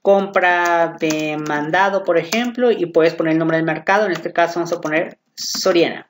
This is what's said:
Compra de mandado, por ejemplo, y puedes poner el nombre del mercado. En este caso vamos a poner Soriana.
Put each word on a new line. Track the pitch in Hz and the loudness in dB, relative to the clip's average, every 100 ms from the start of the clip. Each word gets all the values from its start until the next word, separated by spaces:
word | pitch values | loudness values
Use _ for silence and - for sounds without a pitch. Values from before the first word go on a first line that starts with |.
Compra | 196 196 196 196 180 175 175 170 165 165 | 4 2 2 0 2 2 2 2 0 -2
de | 160 156 156 156 | -4 -2 -4 -6
mandado, | 151 147 151 180 196 196 | -4 -4 0 2 2 0
por | 190 170 | 0 0
ejemplo, | 160 220 247 233 247 | 0 -4 -4 0 0
y | 208 170 | 2 2
puedes | 165 165 | 2 2
poner | 165 160 | 2 0
el | 160 | 2
nombre | 160 160 | 2 0
del | 160 | 0
mercado. | 156 - 196 214 | -4 0 0 0
En | |
este | 165 - | -4 -4
caso | - 170 175 | 0 0 -2
vamos | 165 | -4
a | 175 | -6
poner | 156 156 - - _ | -2 -2 -4 -10 _
Soriana. | - - - 190 170 151 - | -14 -10 -2 0 2 2 -2